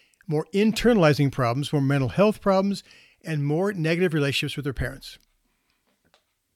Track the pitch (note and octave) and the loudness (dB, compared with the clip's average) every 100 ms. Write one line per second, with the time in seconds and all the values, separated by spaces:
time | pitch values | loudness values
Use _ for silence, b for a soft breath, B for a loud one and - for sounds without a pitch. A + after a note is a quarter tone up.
0 | b b - D3+ - G3 A3 - A3+ A3+ | b b -6 -4 -2 0 0 2 2 4
1 | D#3 C#3+ C#3 - A#2+ B2 C#3+ D3+ C3+ C#3 | 4 4 2 0 -2 -2 -2 0 2 0
2 | B2+ - G#3 G#3 G3+ F#3+ G3 G3 - b | 0 2 2 2 0 0 0 -4 -10 b
3 | b b F3 D#3 C#3+ D#3 G3 G3 D#3 E3+ | b b -8 -4 -2 0 -2 -2 -2 0
4 | F3+ D3+ C#3 C3 D3 - C#3 - A#2+ C3+ | 0 0 -2 -2 -6 -6 -8 -6 -6 -8
5 | - - _ _ _ _ _ _ _ _ | -18 -20 _ _ _ _ _ _ _ _
6 | _ _ _ _ _ | _ _ _ _ _